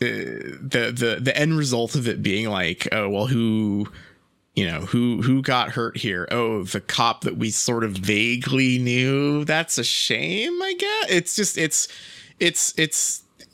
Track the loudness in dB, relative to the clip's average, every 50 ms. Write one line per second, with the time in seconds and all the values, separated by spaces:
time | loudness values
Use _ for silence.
0 | -2 -2 0 -2 -6 -6 -8 -8 -10 -10 -12 -10 -6 -2 0 0 0 0 0 0
1 | 0 0 0 0 0 0 2 2 2 4 4 2 2 2 2 0 0 0 0 0
2 | 0 0 0 0 0 0 0 0 0 0 0 0 0 0 0 -2 -2 -2 0 0
3 | 0 0 0 0 0 2 2 2 2 2 2 2 2 2 2 0 -2 -4 -6 -14
4 | -20 -20 -20 _ _ _ _ _ _ _ _ -2 0 0 -2 -4 -4 -2 0 2
5 | 2 2 0 0 2 2 2 2 2 2 2 2 2 0 -2 -4 -4 -4 -4 -4
6 | -4 -2 -2 -2 -2 -2 0 0 0 0 0 -2 -2 -4 -4 -6 -4 -2 0 2
7 | 2 2 2 0 -2 -4 -2 -2 -2 0 0 0 0 0 0 0 0 -2 -2 -2
8 | 0 2 2 4 4 2 0 0 -2 0 2 2 4 4 2 2 2 2 2 2
9 | 2 2 2 2 2 2 2 0 0 0 0 0 0 0 -2 -2 0 0 0 0
10 | 0 0 0 -2 -2 -2 -2 -2 -2 -2 -2 -2 -2 -2 -2 -2 -2 -2 -2 -2
11 | 0 2 2 2 2 0 -2 0 0 0 0 0 -2 0 0 0 -2 -2 -6 -14
12 | -18 -18 -20 -20 -20 -20 -6 _ 0 2 2 2 -2 -2 0 0 0 0 0 -2
13 | -2 -2 -4 -6 -10 _ _ _ -20 -20